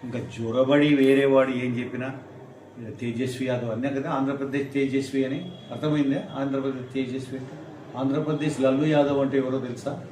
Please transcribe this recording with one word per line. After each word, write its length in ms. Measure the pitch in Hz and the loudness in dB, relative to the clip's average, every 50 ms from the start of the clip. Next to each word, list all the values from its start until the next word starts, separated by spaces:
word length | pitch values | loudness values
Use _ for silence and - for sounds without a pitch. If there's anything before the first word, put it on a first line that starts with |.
| - | -8
ఇంకా 140 | 123 120 120 | -6 -6 -6
జొరబడి 760 | - 120 - 113 113 113 117 127 131 131 143 147 147 147 147 | -6 -8 -8 -6 -4 -2 2 2 4 6 6 6 6 6 6
వేరే 300 | 139 135 135 139 139 139 | 6 6 6 6 6 6
వాడు 240 | 139 135 135 131 131 | 6 6 6 6 4
ఏం 280 | 127 123 127 123 120 120 | 2 -2 -2 -2 -2 -2
చెప్పినా 300 | 123 - - - 127 135 131 - - - - - - - - - - - - 123 117 110 104 - | -4 -4 -6 -6 -6 -8 -8 -10 -14 -16 -18 -18 -18 -20 -20 -20 -20 -20 -18 -14 -14 -12 -10 -6
తేజస్వి 460 | 120 120 110 113 131 127 - - 131 | -6 -4 -2 -2 -2 -4 -2 -4 -2
యాదవ్ 240 | 127 123 123 120 113 | -2 -2 -2 -2 -4
అన్నా 200 | 110 113 127 139 | -4 -2 -2 -2
కదా 200 | 135 139 135 165 | -2 -2 -4 -2
ఆంధ్రప్రదేశ్ 600 | 151 135 135 139 139 139 139 131 131 143 139 131 | -2 -2 0 -2 -2 -4 -4 -2 -2 -2 -4 -2
తేజస్వి 520 | 127 139 139 131 123 139 123 - - 135 131 | 0 0 0 2 0 0 -2 0 0 0 0
అని, 280 | 127 139 165 - - - - - - | 0 -2 -6 -6 -10 -12 -14 -14 -12
అర్థమైందా? 500 | 120 117 143 156 151 147 139 135 135 - - - | -10 -4 -2 0 2 2 2 2 0 -2 -2 -6
ఆంధ్రప్రదేశ్ 640 | - 139 139 139 135 135 135 139 131 127 127 - - | -6 -4 -4 -2 -2 -2 -2 -2 -4 -4 -8 -6 -4
తేజస్వి 440 | 135 131 120 123 131 123 - 127 131 | -4 -4 -2 -4 -8 -8 -8 -10 -10
అంటే 180 | 127 - - - - - - - - - - | -10 -12 -12 -14 -14 -16 -16 -16 -16 -12 -6
ఆంధ్రప్రదేశ్ 640 | 123 135 135 139 151 151 151 151 143 156 156 - 131 | -2 0 0 0 0 0 0 -2 0 0 -2 0 4
లల్లు 260 | 131 135 131 139 151 | 4 4 4 4 4
యాదవ్ 340 | 156 151 147 143 143 143 139 | 4 4 4 4 4 4 2
అంటే 180 | 139 131 135 135 | 2 2 2 0
ఎవరో 200 | 127 127 131 131 | 0 2 -2 -2
తెలుసా? 480 | 123 123 120 - - 135 - - - - | -4 -6 -8 -6 -6 -8 -8 -8 -12 -14